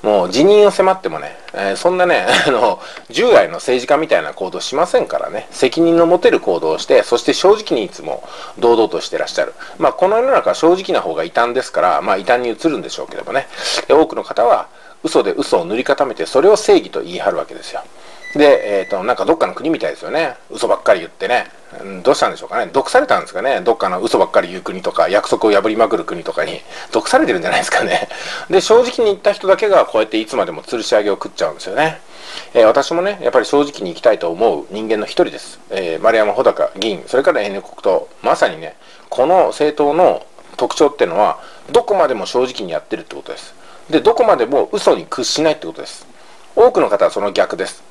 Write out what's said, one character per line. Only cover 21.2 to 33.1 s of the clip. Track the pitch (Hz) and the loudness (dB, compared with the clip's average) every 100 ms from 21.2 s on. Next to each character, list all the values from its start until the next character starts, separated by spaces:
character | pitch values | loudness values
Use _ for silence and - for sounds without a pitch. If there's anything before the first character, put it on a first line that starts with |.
| 95 | -2
ね。 | 120 92 - - - | -2 -4 -16 -20 -16
う | |
ん、 | 98 95 | -14 -2
ど | 92 | 0
う | |
し | 147 | 2
た | 120 | 0
ん | |
で | 82 | -4
し | |
ょ | - | -8
う | |
か | 233 | -6
ね。 | 196 | -2
毒 | 135 - | -2 0
さ | 254 | 0
れ | 294 | 2
た | 98 | 0
ん | |
で | 73 | -2
す | |
か | 90 | -6
ね。 | 123 113 | -2 -2
ど | - | 0
っ | 113 | 0
か | 98 | -2
の | 90 | -2
嘘 | 113 110 | 0 0
ば | |
っ | 92 | 2
か | 104 | 0
り | 90 | -2
言 | 92 | -8
う | |
国 | 92 92 | -10 -8
と | 90 | -6
か、 | 82 82 | -2 0
約 | 101 - | 0 0
束 | 123 110 | 0 2
を | |
破 | 101 104 | 2 2
り | 110 | 0
ま | 110 | 0
く | 87 | 0
る | |
国 | 82 87 | -4 -8
と | - | -8
か | - | -6
に。 | - - - - - | -6 -8 -14 -18 -6
毒 | - - | -4 2
さ | 262 | 2
れ | 320 | 2
て | |
る | 180 | 0
ん | |
じ | 160 | 0
ゃ | |
な | - | -2
い | |
で | |
す | 180 | 0
か | - | -2
ね。 | 196 180 - - - - - | 0 -2 -4 -10 -12 -12 0
で、 | 180 | 0
正 | - 226 | 6 4
直 | |
に | 240 247 220 | 4 0 0
言 | 190 | 2
っ | |
た | 214 | -2
人 | 196 190 | 0 2
だ | 185 | 2
け | 208 | 4
が | 180 | 2
こ | 113 110 | 2 0
う | |
や | 110 | 0
っ | |
て | 110 | -2
い | |
つ | 110 123 | -2 -2
ま | 87 | -4
で | |
も | 76 | -6
吊 | - 120 | -8 -8
る | |
し | 104 | 0
上 | 110 | 2
げ | 104 | 2
を | |
食 | 95 - | -4 -6
っ | |
ち | - | -4
ゃ | 80 | -6
う | |
ん | - | -6
で | |
す | - | -8
よ | |
ね。 | 110 160 156 - - - - - | -2 -2 -4 -20 -20 -16 -16 -2
え | - | 4
ー、 | 107 | 6
私 | 139 139 | 4 0
も | 170 | -2
ね、 | 190 | -2